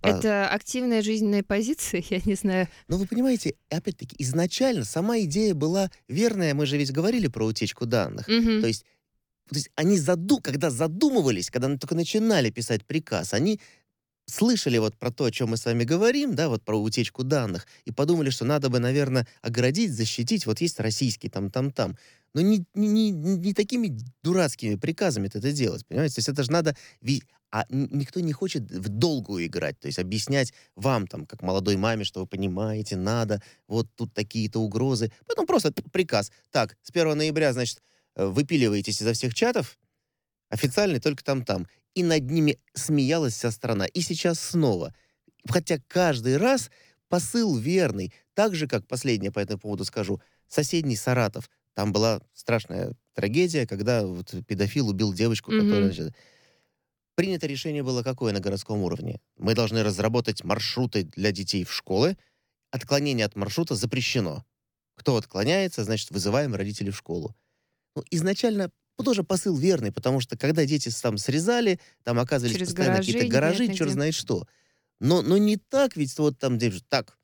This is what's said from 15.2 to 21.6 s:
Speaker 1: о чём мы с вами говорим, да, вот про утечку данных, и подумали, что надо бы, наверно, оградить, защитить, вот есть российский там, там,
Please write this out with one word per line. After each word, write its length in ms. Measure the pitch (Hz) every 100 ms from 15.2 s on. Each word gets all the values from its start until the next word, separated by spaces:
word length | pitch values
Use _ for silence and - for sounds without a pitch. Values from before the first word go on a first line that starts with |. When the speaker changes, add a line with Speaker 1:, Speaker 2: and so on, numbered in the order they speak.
Speaker 1:
о 60 | 131
чём 200 | - 117
мы 60 | 113
с 80 | -
вами 180 | 117
говорим, 500 | 120 165 226 269 285
да, 140 | 147 160
вот 160 | 113
про 160 | - 107
утечку 420 | 107 110 113 -
данных, 420 | 131 147 113 87 - -
и 80 | -
подумали, 380 | 117 143 170 139
что 140 | 127
надо 260 | 117 147 139
бы, 80 | 123
наверно, 460 | 120 135 139 131 117 _
оградить, 520 | - 117 123 156 226
защитить, 540 | 113 110 - 120 220 -
вот 140 | 110
есть 200 | 170 -
российский 480 | 107 107 135 104 -
там, 220 | - 98
там, 200 | 127